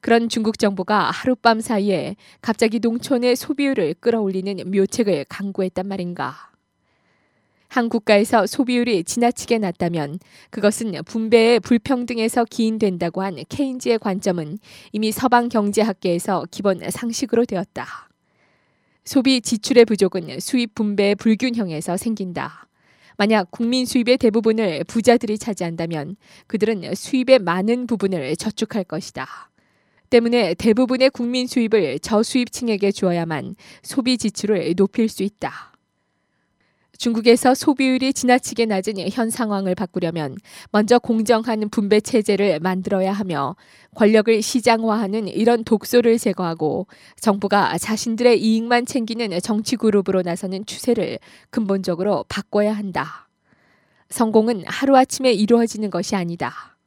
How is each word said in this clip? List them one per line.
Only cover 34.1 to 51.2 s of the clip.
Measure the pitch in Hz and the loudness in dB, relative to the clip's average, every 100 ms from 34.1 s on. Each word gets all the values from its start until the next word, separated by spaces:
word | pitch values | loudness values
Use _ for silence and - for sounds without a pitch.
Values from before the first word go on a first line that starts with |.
| 247 | 0
지출을 | 220 - 208 202 156 175 | -2 -4 -2 -2 0 0
높일 | 196 - 220 | 0 2 -2
수 | - | -2
있다. | 196 _ 151 - - _ _ _ _ _ _ _ _ _ _ _ _ _ | -6 _ -10 -10 -20 _ _ _ _ _ _ _ _ _ _ _ _ _
중국에서 | 247 226 226 226 254 | -4 2 4 6 4
소비율이 | 262 - 269 262 254 262 | 2 2 2 2 2 0
지나치게 | 277 247 247 - 226 226 | -2 2 2 2 -4 -2
낮은 | 196 185 196 175 | -2 -4 -6 -6
현 | 233 226 | -4 -4
상황을 | 220 220 202 190 | -2 -4 -2 -2
바꾸려면 | 180 185 185 170 170 147 - _ - - | -2 -4 -4 -4 -4 -6 -8 _ -20 -2
먼저 | 208 214 240 | 0 4 4
공정한 | - 226 220 226 226 220 208 | 4 -2 2 2 2 -2 -2
분배 | 220 202 214 | -2 2 2
체제를 | 208 233 208 196 202 156 | 4 0 2 0 2 0
만들어야 | 180 185 180 196 190 | -2 -4 -2 0 0
하며 | 202 196 151 139 - _ - _ | -2 -4 -4 -4 -6 _ -20 _
권력을 | - 214 220 214 220 | 2 4 6 4 2
시장화하는 | 220 254 233 226 226 214 196 214 202 | 2 0 4 2 2 0 -2 -4 -4
이런 | - 233 240 | 2 2 2
독소를 | 226 214 - 240 233 226 | 2 0 4 4 4 2
제거하고 | 226 190 175 165 156 135 190 - - _ | 0 -2 -4 -2 -2 -2 -6 -14 -20 _
정부가 | - 202 196 202 147 170 | 0 0 2 2 2 0
자신들의 | - 214 - 226 247 233 | -4 -4 -4 2 4 4
이익만 | 220 226 233 240 247 | 4 2 2 0 0
챙기는 | 277 226 226 226 175 | -4 -4 -4 -4 -4
정치 | - 214 214 226 | -2 -4 -2 0
그룹으로 | 226 208 190 190 | 2 2 2 0
나서는 | 180 170 196 190 214 | 0 -4 -6 -8 -10
추세를 | - - 233 175 - | -6 -2 0 -2 -6